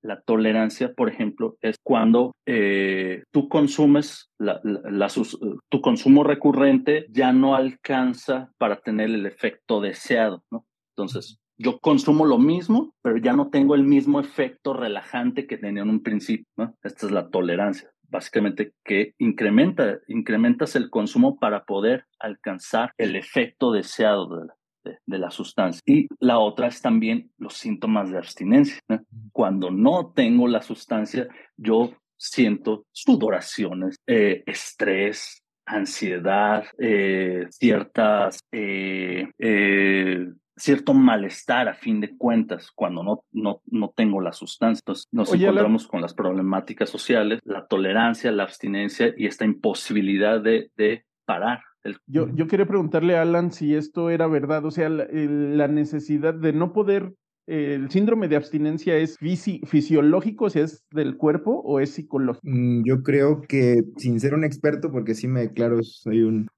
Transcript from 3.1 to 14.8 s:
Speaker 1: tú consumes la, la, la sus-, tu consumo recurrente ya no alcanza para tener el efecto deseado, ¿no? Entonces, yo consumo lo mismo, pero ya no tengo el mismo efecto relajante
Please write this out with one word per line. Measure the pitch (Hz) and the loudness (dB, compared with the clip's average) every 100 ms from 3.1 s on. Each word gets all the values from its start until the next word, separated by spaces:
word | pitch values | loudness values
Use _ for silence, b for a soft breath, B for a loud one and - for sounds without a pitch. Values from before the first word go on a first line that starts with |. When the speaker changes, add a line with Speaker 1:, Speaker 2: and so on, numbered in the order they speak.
| 92 - | -8 -2
Speaker 1:
tú | 151 139 | -2 0
consumes | 151 143 143 151 147 147 - - _ | 0 0 4 4 4 2 -10 -20 _
la, | 104 - | -4 -4
la, | 107 101 - | -4 -6 -4
la | 101 101 | -2 -2
sus-, | - 110 - 107 - _ | 0 -4 -4 -8 -8 _
tu | 135 | -2
consumo | 131 117 - 139 | 2 2 8 8
recurrente | 143 143 147 139 139 131 131 151 151 | 8 2 2 4 4 4 2 -2 -2
ya | 113 127 | 0 4
no | 127 135 | 4 4
alcanza | 135 131 127 - 135 127 120 - 131 131 _ | 2 0 -4 -4 -2 -2 -4 -4 -6 -6 _
para | 113 101 | -2 -2
tener | - 110 110 | -4 -2 -2
el | 110 98 | -2 -4
efecto | - 113 - _ 107 | -4 -6 -6 _ -2
deseado, | 101 92 - 120 110 90 _ | -2 -8 -2 0 0 -2 _
¿no? | 76 - _ _ - | -14 -14 _ _ -10
Entonces, | 98 - - - _ _ | -8 -8 -12 -20 _ _
yo | 120 123 | -4 -2
consumo | 160 143 147 151 | 2 2 4 4
lo | 156 120 | 4 6
mismo, | 139 175 180 226 311 _ | 4 2 2 0 0 _
pero | 127 113 | -2 0
ya | 120 | 2
no | 131 143 | 0 0
tengo | 143 139 | 2 4
el | 147 | 4
mismo | 139 143 139 143 | 6 4 4 0
efecto | 143 - 131 - 143 | -2 -4 -4 -4 -6
relajante | 127 | -4